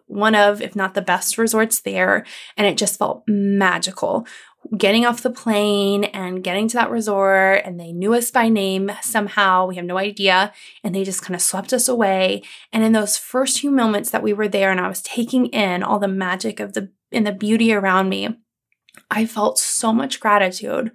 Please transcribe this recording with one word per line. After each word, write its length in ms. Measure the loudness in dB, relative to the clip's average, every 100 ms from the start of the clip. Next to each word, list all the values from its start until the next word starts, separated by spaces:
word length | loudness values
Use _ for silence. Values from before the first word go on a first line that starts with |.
| -10
one 300 | 0 2 6
of, 260 | 4 4
if 140 | -6 -4
not 180 | -2
the 80 | -2
best 380 | -2 -2 -2 -2
resorts 400 | 0 2 0 -2
there, 480 | -4 0 2 0 -2 -18 -12 0
and 120 | 0
it 100 | 2
just 220 | -2 -2
felt 240 | -4 -4 -2
magical. 1000 | 0 2 2 2 0 -4 -4 -2 -2 -6 -20 -20 _ -8 0
Getting 260 | 2 4
off 200 | 2 0
the 80 | -4
plane 720 | -4 -2 0 2 2 2 0
and 400 | -2 -4 -8 -6
getting 240 | -4 -2 -2
to 100 | 0
that 140 | 0
resort, 720 | -2 -2 0 4 4 4 2 0
and 140 | -10
they 120 | -10
knew 220 | -4 0
us 160 | 0 0
by 200 | 2 2
name 420 | 2 0 -2 -4 -6
somehow. 640 | -4 -4 -2 2 4 4 2
We 120 | -4
have 80 | -4
no 120 | -4
idea. 560 | -4 0 2 4 2 -4 -20 -10
And 100 | -6
they 100 | -4
just 220 | -4 -6 -6
kinda 140 | -4
swept 340 | -2 -4 -2
us 140 | 0 0
away. 560 | 2 2 2 0 -2 -8 -20 -4
And 120 | 0
in 80 | 4
those 260 | 4 2 -4
first 440 | -4 -2 0 -2
few 100 | 2
moments 400 | 2 2 0 -2
that 100 | -2
we 120 | -2
were 140 | 0 0
there 220 | 2 2
and 100 | 0
I 100 | -2
was 120 | -6
taking 460 | -8 -6 0 0 0
in 340 | 0 0 0
all 160 | 0 0
the 100 | 0
magic 520 | -2 -2 -2 -4 -6
of 140 | -8
the, 180 | -8 -8 _ -6
and 140 | -2 -2
the 60 |
beauty 420 | -2 0 2 4
around 360 | 2 2 2 2
me, 280 | -2 -6 -8 _ _ _ _ _ -18 -6
I 160 | -2 -2
felt 320 | 0 0 0
so 340 | -4 -2 0
much 260 | 0 -2 -2
gratitude 720 | 2 4 2 -2 -6 -4 -6